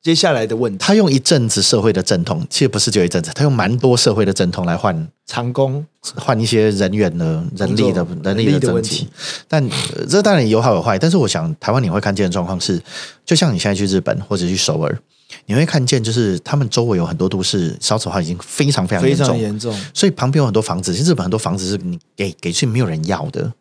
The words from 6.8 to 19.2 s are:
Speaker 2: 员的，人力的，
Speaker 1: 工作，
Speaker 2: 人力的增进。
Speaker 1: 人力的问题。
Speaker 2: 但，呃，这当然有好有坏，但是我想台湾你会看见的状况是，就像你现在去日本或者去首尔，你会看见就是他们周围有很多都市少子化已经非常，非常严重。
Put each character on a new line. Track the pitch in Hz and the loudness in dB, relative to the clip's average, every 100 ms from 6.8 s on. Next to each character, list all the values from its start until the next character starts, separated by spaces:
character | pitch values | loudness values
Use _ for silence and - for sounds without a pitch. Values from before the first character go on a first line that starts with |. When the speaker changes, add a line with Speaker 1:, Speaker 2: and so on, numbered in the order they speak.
| 95 | 0
Speaker 2:
员 | 104 98 82 | 2 0 0
的， | 82 80 165 - | -2 -2 -4 -4
人 | 90 101 | -2 2
力 | - | 2
的， | 90 | 0
Speaker 1:
工 | 85 - | -4 -4
作， | |
Speaker 2:
人 | 95 98 | -4 0
力 | 110 | 2
的 | |
增 | |
进。 | |
Speaker 1:
人 | 95 | 2
力 | |
的 | 123 | 2
问 | - | 0
题。 | - - - - - - - | -2 -6 -6 -10 -12 -12 -2
Speaker 2:
但， | 156 127 - - | 0 0 -4 -6
呃， | - - | -6 0
这 | 180 | 2
当 | 208 | 4
然 | 185 113 | 4 4
有 | 110 | 4
好 | 123 | 4
有 | 90 | 2
坏， | 82 98 | 2 0
但 | 160 | 2
是 | 180 | 2
我 | 113 | 2
想 | 85 82 151 | 0 -4 -4
台 | - | -2
湾 | 120 | 0
你 | 113 | 2
会 | 95 | 0
看 | 104 98 | 0 0
见 | 95 | 0
的 | |
状 | 92 87 | 0 -4
况 | 92 | -4
是， | - 87 - - - - - | -2 -4 -4 -16 -16 -16 -2
就 | 165 | 0
像 | 175 | 2
你 | 120 | 0
现 | 101 | 0
在 | 92 | 0
去 | 101 | 0
日 | 95 | 0
本 | - - | 0 -4
或 | 101 101 | -4 -4
者 | 87 | -2
去 | 95 | -2
首 | - 78 | -2 -2
尔， | 78 - _ _ _ - - | -2 -4 _ _ _ -20 -2
你 | |
会 | 113 160 | 0 2
看 | 156 123 | 2 2
见 | 135 | 0
就 | 110 | 0
是 | 113 110 90 | 0 0 0
他 | - 143 | -2 -2
们 | 123 | 0
周 | 123 117 | 0 2
围 | 95 | 0
有 | 85 | 0
很 | 82 | 0
多 | 92 | -2
都 | 98 | 0
市 | 92 104 82 - | -2 0 -2 -2
少 | - 107 | -2 -2
子 | 90 | -2
化 | 95 | -4
已 | 82 | -4
经 | 87 | -6
非 | - - 143 | -8 -2 0
常， | 139 90 | 2 0
非 | 98 | 2
常 | 131 | 2
严 | |
重。 | 139 | 2